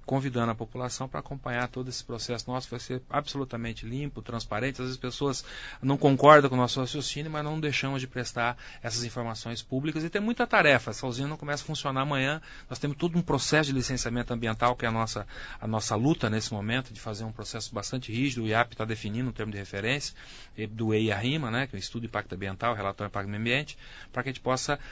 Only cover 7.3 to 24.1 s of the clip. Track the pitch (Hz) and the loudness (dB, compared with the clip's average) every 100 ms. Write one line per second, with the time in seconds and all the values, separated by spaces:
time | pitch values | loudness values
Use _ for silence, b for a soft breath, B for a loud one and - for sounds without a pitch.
7.3 | 151 151 156 151 131 135 139 127 131 120 | -4 -4 -2 0 0 0 -2 -4 -4 -4
8.3 | - 117 123 B B 117 113 120 123 117 | 0 0 0 B B -6 -4 -4 -4 -6
9.3 | 110 113 117 - 131 151 156 160 202 208 | -6 -6 -8 -4 -2 0 -2 -2 0 0
10.3 | 240 240 220 156 131 - 110 131 120 139 | 0 4 6 8 8 4 -4 -4 -2 -4
11.3 | 151 147 147 - 151 147 135 139 143 131 | -4 -4 -4 -2 -4 -2 0 2 2 0
12.3 | 156 B B B 123 - 143 175 170 170 | -2 B B B -4 -4 0 0 0 2
13.3 | 143 - 156 147 135 123 127 117 120 120 | 2 4 4 4 2 0 0 0 -2 -2
14.3 | 120 117 110 123 123 120 113 113 - 101 | -2 0 2 2 2 0 0 0 -2 -6
15.3 | B B B 110 110 - 107 131 165 110 | B B B -2 -2 0 2 4 4 2
16.3 | 107 - 107 101 123 131 107 - 104 113 | 0 -2 -4 -2 -2 -4 -10 -10 -8 -8
17.3 | 113 104 117 - 107 - 131 123 110 139 | -8 -10 -8 -6 -6 -4 -6 -4 -2 0
18.3 | 123 110 110 120 - 110 110 107 110 127 | 0 2 4 4 0 -4 -2 -4 -2 -2
19.3 | 110 110 101 98 98 107 143 - - B | -2 -4 -4 -6 -4 0 0 -4 -10 B
20.3 | B B - 107 110 113 107 110 101 117 | B B -8 -6 -2 2 4 4 2 0
21.3 | 156 131 113 135 98 - 117 113 107 - | -2 0 -2 -2 -6 -8 -6 -4 -4 -4
22.3 | 92 98 95 117 110 98 98 104 101 101 | -4 -6 -2 0 0 -2 -2 -4 -4 -4
23.3 | 104 113 127 147 - B B B | -2 0 0 -2 -10 B B B